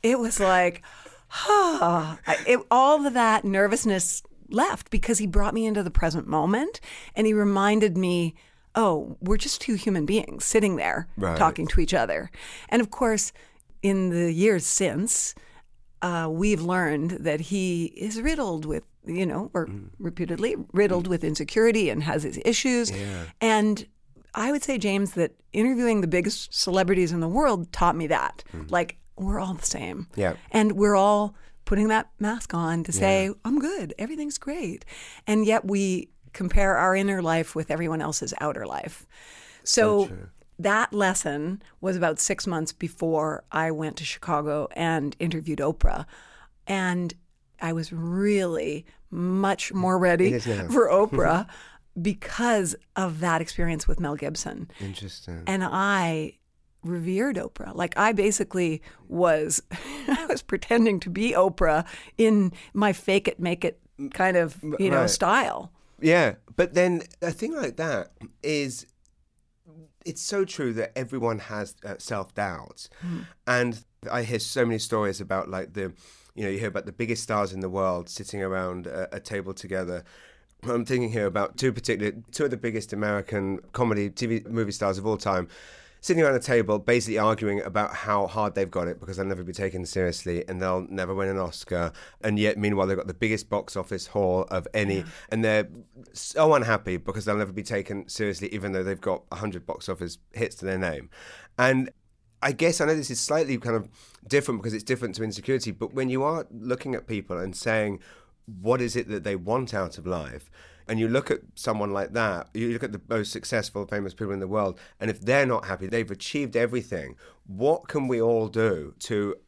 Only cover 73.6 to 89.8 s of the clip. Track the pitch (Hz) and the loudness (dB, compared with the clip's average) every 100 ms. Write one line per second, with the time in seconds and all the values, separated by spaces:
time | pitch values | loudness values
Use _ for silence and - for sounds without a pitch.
73.6 | 123 113 _ _ - 123 113 117 - 135 | 2 -4 _ _ -4 -4 -2 -4 -4 0
74.6 | 120 110 - 110 104 95 101 95 85 92 | 0 0 -2 0 0 -4 -4 -4 -2 -8
75.6 | 92 98 95 87 - - _ - 104 98 | -8 -8 -8 -10 -20 -20 _ -6 -4 -2
76.6 | 110 92 101 - 117 113 - 107 98 95 | -4 -4 -8 -8 -4 -4 -2 0 0 -4
77.6 | 95 95 95 90 87 - 101 101 95 92 | -4 0 0 -2 -6 -12 -10 -6 -4 -2
78.6 | 92 90 87 73 92 101 - 101 92 92 | -4 -6 -8 -8 -8 -8 -8 -8 -8 -12
79.6 | 92 95 90 90 - - - _ _ _ | -6 -6 -4 -8 -10 -20 -20 _ _ _
80.6 | 113 120 117 127 117 113 101 95 101 - | -4 -4 0 -2 0 0 0 0 -2 0
81.6 | 131 117 - 101 104 104 - - 147 120 | -2 -2 -4 -2 -2 -4 -14 -4 -2 -2
82.6 | 117 110 107 101 104 104 98 104 95 98 | -4 -6 -6 -4 -2 -2 -2 -4 -2 -6
83.6 | - - 120 104 101 - 120 113 107 113 | -8 -2 0 0 -2 -4 -2 -4 -2 -4
84.6 | 104 95 101 95 104 104 104 95 85 - | -4 -2 -2 0 -2 -2 0 0 -2 -12
85.6 | - - - _ - 165 151 131 - 120 | -20 -20 -20 _ 0 4 4 4 4 2
86.6 | 101 107 107 120 110 107 107 110 107 101 | 4 0 2 2 2 2 2 2 0 -2
87.6 | - 98 104 - 107 104 95 101 104 95 | -2 -2 -2 -4 -2 0 0 -2 -2 -2
88.6 | 95 92 85 82 82 95 95 92 90 87 | -2 -2 -4 -6 -10 -6 -4 -4 -8 -4
89.6 | 95 90 | -4 -4